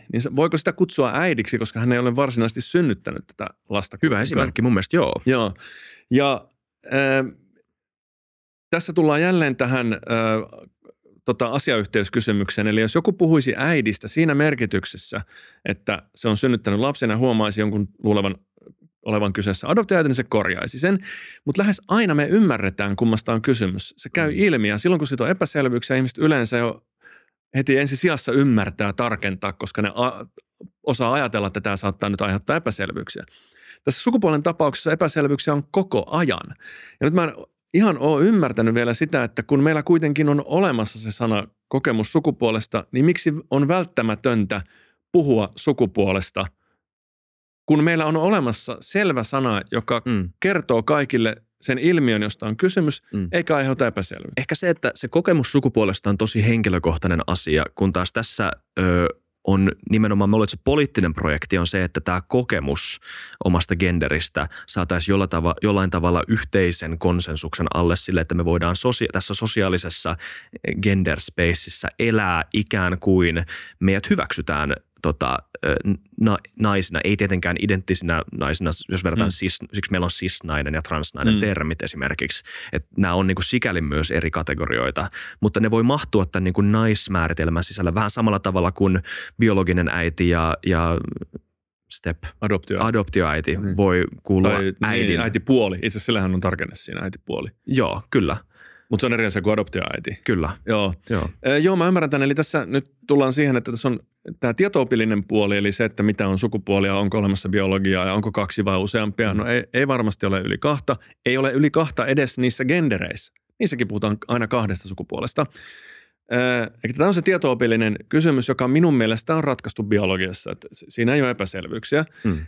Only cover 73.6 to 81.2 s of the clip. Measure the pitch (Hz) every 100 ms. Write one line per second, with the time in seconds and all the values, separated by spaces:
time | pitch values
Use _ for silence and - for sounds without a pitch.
73.6 | - - 95 98 - 101 - - 71 73
74.6 | 73 67 - _ 78 71 64 64 - -
75.6 | 78 67 101 95 - - 110 101 - -
76.6 | 107 98 90 85 95 104 98 92 87 87
77.6 | 104 92 - 92 85 80 - - 69 -
78.6 | 85 - - 92 90 95 98 - 92 -
79.6 | - 101 - 92 87 - 92 - 82 76
80.6 | 71 78 - 78 76 -